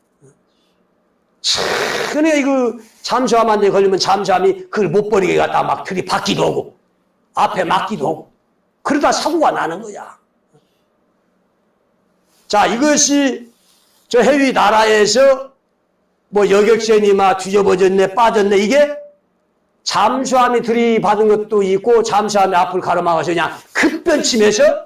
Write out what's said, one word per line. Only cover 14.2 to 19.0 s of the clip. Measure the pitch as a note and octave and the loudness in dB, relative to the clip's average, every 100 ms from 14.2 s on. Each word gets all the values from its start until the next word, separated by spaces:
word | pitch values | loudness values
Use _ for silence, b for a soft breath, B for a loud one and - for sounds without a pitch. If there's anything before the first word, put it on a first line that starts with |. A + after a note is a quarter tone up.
해외 | A3 C#4+ C4+ | 2 2 0
나라에서 | F3+ G3 G#3+ A3 G#3+ G#3 A#3+ C4+ C4 - _ _ _ _ _ _ _ _ | 2 2 2 2 2 2 4 4 2 -4 _ _ _ _ _ _ _ _
뭐 | G3+ F#3+ | 0 2
여객선이 | G3 G#3+ A3 A3 G#3+ G3+ | 4 4 2 2 2 4
막 | G3 F#3+ F#3 | 2 2 0
뒤집어졌네, | F#3+ G3+ F#3+ F#3 F#3 F#3+ F#3+ | -2 0 2 2 2 2 0
빠졌네, | - A#3 G#3+ G3+ G3 | 2 2 2 2 2
이게 | G#3 C#4 D4 - | 2 2 2 -2